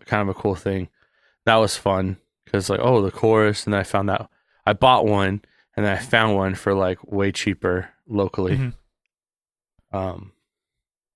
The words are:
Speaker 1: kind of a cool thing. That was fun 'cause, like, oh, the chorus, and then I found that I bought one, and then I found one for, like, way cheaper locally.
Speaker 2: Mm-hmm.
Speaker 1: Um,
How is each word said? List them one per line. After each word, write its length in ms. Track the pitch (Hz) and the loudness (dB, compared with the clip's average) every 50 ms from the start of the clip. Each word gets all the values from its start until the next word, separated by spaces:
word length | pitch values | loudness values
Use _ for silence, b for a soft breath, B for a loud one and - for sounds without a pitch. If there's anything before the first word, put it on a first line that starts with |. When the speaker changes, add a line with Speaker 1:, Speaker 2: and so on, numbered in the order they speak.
| - | -4
Speaker 1:
kind 160 | - - 107 104 | -4 -2 -2 -2
of 120 | 98 95 | -2 -4
a 60 | - | -2
cool 140 | - 104 95 | -2 -2 -2
thing. 340 | 90 - 98 98 95 92 - _ _ _ _ _ _ _ _ _ _ _ | -2 -4 -4 -4 -4 -6 -8 _ _ _ _ _ _ _ _ _ _ _
That 120 | - 113 | 2 4
was 200 | 110 110 101 - | 4 4 2 0
fun 400 | - - 101 98 92 95 95 95 - _ _ _ _ _ | -2 -2 0 0 0 0 -2 -4 -8 _ _ _ _ _
'cause, 220 | - - 101 92 - | -4 -2 -2 0 0
like, 100 | 98 - - | 0 0 2
oh, 200 | 123 131 113 98 | 2 4 4 2
the 80 | 95 - | 0 -2
chorus, 520 | - - 110 110 110 107 104 104 - - | 0 2 4 4 4 4 2 0 -2 -2
and 80 | - 104 | -2 -2
then 60 | 98 | -2
I 40 | 98 | -2
found 240 | - - 101 101 101 | -4 -4 -4 -2 -2
that 200 | 95 110 110 - _ _ _ _ _ _ _ | -4 -4 -6 -10 _ _ _ _ _ _ _
I 60 | - 107 | -2 0
bought 340 | - - 131 127 117 85 | 4 4 4 4 4 4
one, 360 | 107 104 101 98 95 95 104 b b b b b b b | 2 2 2 0 0 -2 -4 b b b b b b b
and 80 | - 104 | -4 -2
then 100 | 104 98 | -2 -2
I 40 | 95 | -4
found 340 | - - - 117 113 110 104 | -2 0 2 2 4 2 2
one 180 | 98 95 95 95 | 2 0 -2 -4
for, 200 | 92 - 104 98 | -4 -2 -2 0
like, 300 | 98 95 92 92 - - | 0 0 0 -2 -4 -8
way 240 | - 101 101 98 98 | -6 -4 -2 -2 -2
cheaper 600 | 98 - - 104 95 - - 92 90 92 90 - _ _ _ | -2 -2 -4 -4 -4 -2 -2 -2 0 -2 -2 -6 _ _ _
locally. 500 | - 117 101 98 92 - - 95 92 - | -6 -2 -2 -2 -2 -2 -2 -2 0 0
Speaker 2:
Mm-hmm. 1400 | 131 135 123 117 - _ _ _ _ _ _ _ _ _ _ _ _ _ _ _ _ _ _ _ _ _ _ - | -2 -2 -4 -6 -12 _ _ _ _ _ _ _ _ _ _ _ _ _ _ _ _ _ _ _ _ _ _ -8
Speaker 1:
Um, 360 | 98 95 95 87 92 98 98 - _ _ _ _ _ _ _ _ _ _ _ _ _ _ _ _ | -6 -6 -6 -8 -10 -14 -20 -20 _ _ _ _ _ _ _ _ _ _ _ _ _ _ _ _